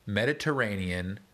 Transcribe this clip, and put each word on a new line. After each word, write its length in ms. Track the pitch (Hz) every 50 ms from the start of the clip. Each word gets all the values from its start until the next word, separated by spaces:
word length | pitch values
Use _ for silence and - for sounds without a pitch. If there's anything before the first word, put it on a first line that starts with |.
| -
Mediterranean 1120 | - 101 101 113 131 151 147 - 160 147 135 120 107 104 95 92 90 90 90 90 92 98 104 - -